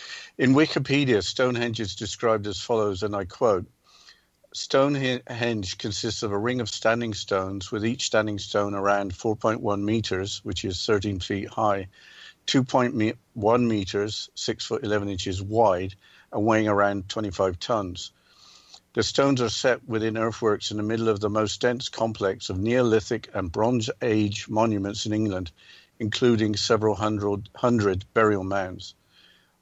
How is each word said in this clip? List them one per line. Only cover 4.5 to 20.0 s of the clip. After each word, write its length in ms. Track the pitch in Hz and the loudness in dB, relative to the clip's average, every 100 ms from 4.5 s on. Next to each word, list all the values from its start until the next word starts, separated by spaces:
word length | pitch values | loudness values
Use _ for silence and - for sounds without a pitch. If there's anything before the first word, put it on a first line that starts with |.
"Stonehenge 1200 | - - 135 143 143 131 123 - 117 117 110 92 - | -12 0 2 4 2 0 -2 -4 -4 -2 -2 -4 -6
consists 460 | 113 - 113 - | -6 -4 -4 -4
of 80 | 107 | -4
a 60 | 101 | -2
ring 240 | 117 127 | -2 -2
of 80 | 107 | -4
standing 440 | - 110 117 117 | -2 0 0 -2
stones, 560 | 101 - 98 95 98 92 | -6 -2 -2 -2 -6 -6
with 160 | 107 113 | -4 -2
each 200 | 123 - | -2 0
standing 340 | 110 107 101 | 0 0 -4
stone 360 | - 104 101 101 | -2 -2 0 0
around 380 | 98 101 98 | 2 2 0
four 220 | 87 113 107 | -4 -2 0
point 240 | 113 120 | 0 0
one 240 | 110 101 | -2 -2
meters, 560 | 104 113 - 95 101 - | 0 -2 -2 -4 -4 -8
which 200 | 107 87 | -8 -6
is 220 | 95 90 - | -6 -4 0
thirteen 340 | 104 104 95 | 0 0 -4
feet 300 | - 98 - | -4 -6 -4
high, 400 | - 107 98 95 - - - - - - | 0 0 0 -4 -14 -20 -20 -20 -12 0
two 180 | 135 | 0
point 540 | 131 131 123 120 107 - _ | 2 2 2 2 0 -2 _
one 340 | 117 104 123 117 | 0 4 4 4
meters, 640 | 107 92 101 104 - - - | 0 -2 -2 -2 -6 -12 -8
six 300 | - 107 - | -6 -4 -4
foot 200 | 113 107 | -4 0
eleven 240 | 104 101 | -2 -2
inches 320 | 95 98 92 | -4 -4 -6
wide, 540 | 98 110 107 90 95 - _ - - | -2 4 4 4 -2 -10 _ -20 -8
and 140 | 117 110 | 0 4
weighing 220 | 110 107 | 4 4
around 400 | 101 101 101 95 | 4 4 2 -4
twenty-five 500 | 110 104 92 95 85 | -6 -4 0 0 0
tons. 520 | - 110 92 85 - _ _ _ - - _ - _ | -2 -2 -2 -8 -14 _ _ _ -20 -20 _ -20 _
The 100 | 120 | -2
stones 360 | 107 - 139 127 | 0 2 4 4
are 100 | 113 | 0
set 380 | - 131 117 - | 2 2 0 -2
within 300 | 110 | -2